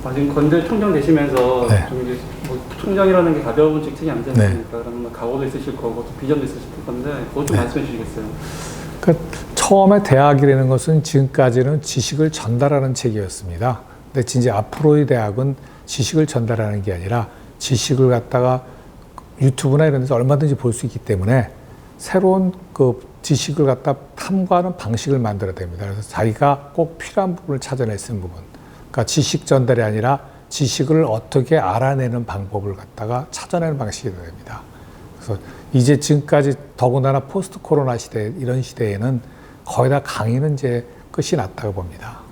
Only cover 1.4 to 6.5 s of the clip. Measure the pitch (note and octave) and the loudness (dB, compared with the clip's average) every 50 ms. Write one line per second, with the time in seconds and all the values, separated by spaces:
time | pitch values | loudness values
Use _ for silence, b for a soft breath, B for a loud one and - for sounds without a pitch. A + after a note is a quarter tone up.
1.4 | B2 B2+ B2+ B2+ B2 A2+ G#2+ G2 E2 - B2+ B2+ B2 B2 B2+ B2+ - - - - | 2 4 2 2 4 4 4 2 2 0 -4 -6 -4 -4 -6 -8 -8 -12 -14 -12
2.4 | - C#3+ C3 B2+ - - - - - G3+ G3 G3 G3 F#3+ F#3 F#3 E3+ E3+ D#3 D3 | -10 -8 -8 -8 -8 -10 -12 -8 -4 -2 2 4 4 6 6 6 4 4 2 0
3.4 | - A#2+ A2+ D3 D3+ D#3 D3+ D#3 D3+ - - - - D#3+ C#3+ A2 - C3+ C3 B2 | 0 -2 2 4 4 4 4 0 -2 -4 -8 -6 -6 -4 -4 -4 -4 0 4 4
4.4 | G#2 G2+ F#2 - - - A#2 A#2 A#2 A#2+ A#2+ A#2+ A#2+ A#2 A#2 - A#2 A#2 B2+ C3+ | 4 4 2 -2 -4 -8 -8 -8 -8 -8 -8 -8 -10 -10 -10 -8 -6 -4 -4 -2
5.4 | C#3 B2+ C3+ C3+ - C#3+ A#2 - - A#2 A2+ A#2+ A#2 - - - C#3 C3+ D3+ C#3+ | -4 -4 -6 -6 -8 -8 -8 -6 -6 -6 -6 -6 -8 -10 -10 -8 -2 0 0 0
6.4 | C3 B2 | 0 -4